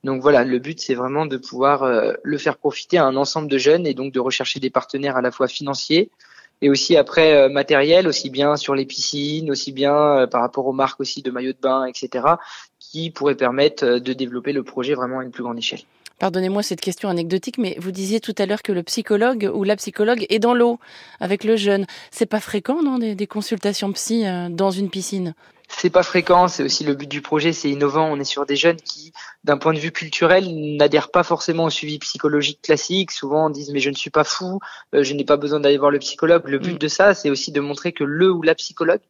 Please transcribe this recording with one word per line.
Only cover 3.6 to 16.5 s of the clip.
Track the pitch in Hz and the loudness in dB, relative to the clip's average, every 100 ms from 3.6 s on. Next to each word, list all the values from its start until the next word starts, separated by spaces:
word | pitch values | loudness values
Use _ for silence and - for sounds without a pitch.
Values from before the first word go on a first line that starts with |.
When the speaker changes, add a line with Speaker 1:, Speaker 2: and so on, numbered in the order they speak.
| 131 170 170 | 4 4 2
Speaker 1:
et | 127 | -4
donc | 135 | -4
de | 131 | -2
rechercher | 123 127 131 143 | -2 -2 -4 -4
des | 131 | -2
partenaires | 127 - 139 143 131 | -2 -4 -6 -2 0
à | |
la | 123 | -2
fois | - 127 | 0 -2
financiers | - 143 139 - 160 214 _ _ - _ _ | -2 -6 -6 0 0 0 _ _ -20 _ _
et | 143 | 2
aussi | 135 - 165 | 2 4 4
après, | 139 - 160 | 4 4 6
euh, | 147 135 | 8 6
matériel, | 139 139 151 143 175 185 | 4 2 2 6 6 4
aussi | 147 139 | 0 -4
bien | 131 143 147 | 0 2 2
sur | - 135 | 0 -2
les | 135 | -2
piscines, | - - 147 143 151 160 | -6 -6 -4 -4 -4 -4
aussi | 135 - | -4 -6
bien, | 131 139 147 | -2 2 4
euh, | 151 143 123 | 4 4 2
par | 127 | 0
rapport | 120 143 131 | -2 -2 -4
aux | |
marques | 135 131 - | 0 -2 -2
aussi | 135 - | -8 -6
de | 135 | -6
maillots | 123 131 | -6 -6
de | 131 | -4
bain, | 135 131 131 | 0 0 -2
et | 123 | -8
cetera, | 127 127 131 170 - - - _ | -8 0 2 2 -2 -20 -20 _
qui | - 156 165 | -16 -10 -8
pourraient | 160 143 | -2 0
permettre, | 127 127 127 147 151 | 2 0 2 0 2
euh, | 127 123 | 0 0
de | 123 | -2
développer | 127 127 123 127 | -6 -6 -6 -4
le | 143 | -4
projet | 131 - 127 | -6 -8 -4
vraiment | 143 123 131 | -4 -4 -6
à | |
une | 127 | -10
plus | 120 | -10
grande | 123 120 | -8 -6
échelle. | 110 - - _ - _ | -6 -8 -16 _ -20 _
Speaker 2:
Pardonnez-moi | 190 185 185 | -4 -2 -2